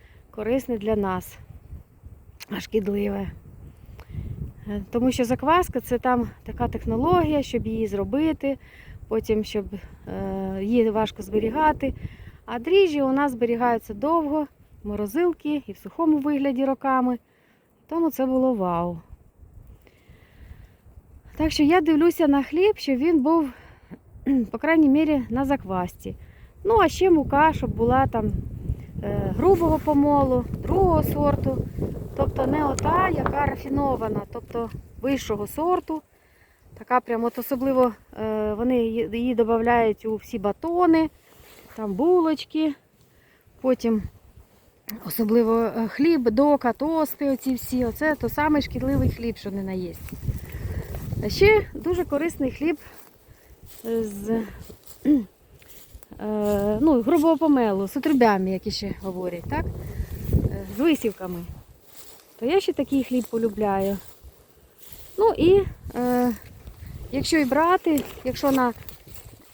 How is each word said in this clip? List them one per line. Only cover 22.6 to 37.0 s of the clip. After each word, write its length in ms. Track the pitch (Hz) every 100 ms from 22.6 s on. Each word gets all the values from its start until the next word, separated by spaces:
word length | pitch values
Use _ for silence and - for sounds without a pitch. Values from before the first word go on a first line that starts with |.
| 403 415
щоб 200 | - 247
він 260 | 320 320
був, 280 | 269 330 277 - - - - -
<clears throat> 500 | _ - 269 269 214
по 80 | 226
крайній 300 | 302 320 285
мірі, 340 | 285 311 285 220
на 140 | -
заквасці. 720 | 277 277 190 185 180 - 190 - - - - -
Ну, 140 | 381 453
а 80 | 330
ще 220 | - 370
мука, 420 | 320 262 277 320
щоб 180 | 294 262
була 360 | 208 233 262 269
там, 240 | 233 208 - - - - - - -
е, 320 | 202 202 196 -
грубого 420 | 349 370 330 311
помолу, 640 | 302 285 294 285 262 247 - -
другого 400 | - 359 370 311
сорту. 600 | 294 294 294 285 269 262 - - - - - -
Тобто 300 | 277 - 262
не 180 | 302
ота, 440 | 285 - 294 349 370
яка 380 | 277 - 277 285
рафінована, 760 | 285 269 277 277 240 220 208 202
тобто 380 | 240 - 233 226 - - -
вищого 460 | 262 269 - 208 202
сорту. 560 | - 339 359 - 311 - _ _ _ _ _ _ -
Така 220 | 214 247